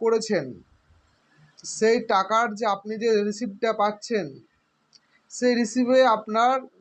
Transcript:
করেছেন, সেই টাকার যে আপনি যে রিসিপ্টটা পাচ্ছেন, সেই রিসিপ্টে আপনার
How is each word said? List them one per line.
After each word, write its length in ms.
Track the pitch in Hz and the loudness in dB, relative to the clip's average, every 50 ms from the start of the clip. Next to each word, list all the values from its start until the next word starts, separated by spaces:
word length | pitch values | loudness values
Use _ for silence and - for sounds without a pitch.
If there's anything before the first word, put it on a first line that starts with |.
করেছেন, 420 | 226 226 226 220 220 - 208 165 135 127 - - - _ _ _ _ _ _ _ _ _ _ _ _ _ _ _ _ _ _ - - | 0 0 0 0 0 0 -2 -2 -4 -6 -12 -16 -20 _ _ _ _ _ _ _ _ _ _ _ _ _ _ _ _ _ _ -18 -16
সেই 340 | - - - 214 226 233 240 226 - 214 | -12 -4 0 2 2 2 2 0 0 0
টাকার 320 | 190 190 - 220 226 240 226 208 202 | 0 2 2 0 0 0 0 -2 -4
যে 60 | 233 208 196 | -2 -2 -2
আপনি 200 | 196 - 208 220 208 | -4 -6 -8 -8 -4
যে 60 | 226 226 220 208 208 208 | 0 0 2 2 0 -2
রিসিপ্টটা 420 | 208 - 247 208 196 - 233 226 214 - | -4 -6 -8 -10 -6 -4 -2 -2 0 0
পাচ্ছেন, 460 | 208 208 208 208 - - 233 202 170 139 131 135 - _ _ _ _ _ _ _ _ _ _ _ _ _ _ _ _ _ - | 0 -2 -2 -4 -6 -6 -4 -4 -4 -6 -10 -16 -20 _ _ _ _ _ _ _ _ _ _ _ _ _ _ _ _ _ -6
সেই 160 | - 240 247 247 240 | -2 0 2 2 2
রিসিপ্টে 400 | 240 208 - 254 247 240 254 262 254 247 214 | 0 0 0 0 2 4 4 6 6 6 4
আপনার 380 | 208 214 214 214 226 240 254 262 262 254 - _ 190 | 2 0 -2 0 2 2 2 2 0 -4 -8 _ -12